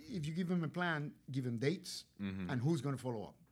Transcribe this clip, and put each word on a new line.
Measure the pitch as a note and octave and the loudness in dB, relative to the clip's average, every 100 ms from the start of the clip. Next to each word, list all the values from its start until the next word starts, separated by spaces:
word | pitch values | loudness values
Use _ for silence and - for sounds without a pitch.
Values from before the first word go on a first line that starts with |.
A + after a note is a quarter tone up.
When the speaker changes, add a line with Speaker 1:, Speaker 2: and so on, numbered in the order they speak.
| - | -8
Speaker 1:
if | G#3 D3 | -4 -2
you | |
give | D#3+ F3 | 0 2
them | F3+ | 2
a | D#3 | 2
plan, | F3 F3 D#3 D3 - - | 0 0 0 -2 -6 -6
give | C3+ | -2
them | B2+ A#2 | 0 2
dates | C3 F#3 - - - - | 2 0 -2 -10 -10 -6
Speaker 2:
Mm-hmm. | G2 F#2+ F2+ | -4 -2 0
Speaker 1:
and | B2 | 2
who's | C3 E3 | 4 4
gonna | C#3 C3 | 2 0
follow | B2+ A2+ | -2 -4
up. | F2 - - | -4 -10 -8